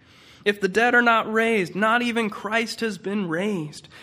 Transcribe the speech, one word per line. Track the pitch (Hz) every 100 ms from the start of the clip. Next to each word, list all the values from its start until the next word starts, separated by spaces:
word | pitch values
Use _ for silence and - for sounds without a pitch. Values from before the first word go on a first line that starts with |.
| _ - - -
If | 202 202
the | 190
dead | 208 240 240
are |
not | 240 226 208
raised, | 220 226 226 160 190
not | 220 240
even | 240 226 214
Christ | - 202 226 233 -
has | 226 180
been | 196 208 175
raised. | 160 208 190 151 156 - -